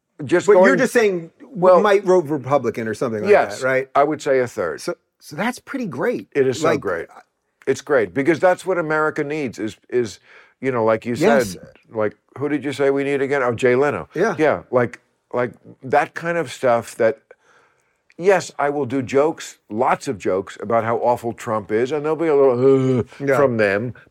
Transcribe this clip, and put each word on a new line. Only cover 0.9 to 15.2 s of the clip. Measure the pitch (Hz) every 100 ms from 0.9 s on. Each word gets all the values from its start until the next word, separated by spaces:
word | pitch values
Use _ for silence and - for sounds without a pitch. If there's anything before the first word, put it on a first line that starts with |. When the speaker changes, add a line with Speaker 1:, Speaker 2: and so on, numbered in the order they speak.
Speaker 2:
saying | 240 214 180 165 _
Speaker 1:
Well, | - 233 185 175
Speaker 2:
might | 208 202
vote | 180 180 143
Republican | 151 123 143 120 113 110
or |
something | 104 131 107
like | 190
Speaker 1:
yes, | 190 107 104
Speaker 2:
that, | 131
right? | 131 135
Speaker 1:
I | 139
would | 151 151
say | 151 135
a | 123
third. | - 85 69
Speaker 2:
So, | - - _ _
so | - 147
that's | 226 -
pretty | - 269 220
great. | 127 214 180 95
Speaker 1:
It | 143 131
is | 117
so | 156
Speaker 2:
Like, | 151
Speaker 1:
great. | 101 85 76 - _ _ _ _ -
It's | 131
great | - 139 101
because | 92 139 147
that's | 180 180 180
what | 175
America | 156 156 156 156
needs | 143 156 131 -
is, | 107 - -
is, | 123 113 - _ - _ -
you | 131
know, | 123
like | 110 110 120
you |
Speaker 2:
Yes. | 117 185 135 107
Speaker 1:
said, | 87 - - _
like, | 113 107 - _ -
who | 143
did | 143
you | 139
say | 127 139
we | 139
need | 139 139
again? | 135 139
Oh, | 123
Jay | 113 127 123
Leno. | 143 101 76
Speaker 2:
Yeah. | 151 220 156
Speaker 1:
Yeah. | 151 92 -
Like, | 123 120 - _ _